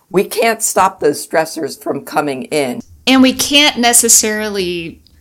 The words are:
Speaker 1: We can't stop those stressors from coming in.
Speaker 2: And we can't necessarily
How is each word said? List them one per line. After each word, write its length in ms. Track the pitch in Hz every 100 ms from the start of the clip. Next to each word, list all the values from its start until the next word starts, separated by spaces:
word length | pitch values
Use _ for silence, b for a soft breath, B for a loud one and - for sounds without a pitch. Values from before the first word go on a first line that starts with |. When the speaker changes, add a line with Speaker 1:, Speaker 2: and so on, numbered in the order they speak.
| b
Speaker 1:
We 140 | -
can't 400 | - 214 226 220
stop 360 | - 208 175 -
those 260 | 151 147 -
stressors 560 | 165 160 156 139 -
from 220 | - 139
coming 420 | 139 - 147 131 -
in. 360 | 156 131 123 - - -
Speaker 2:
And 160 | 262
we 120 | 262
can't 440 | 254 - 285 294 233
necessarily 1300 | 240 233 233 - 220 214 214 202 180 175 165 - _ _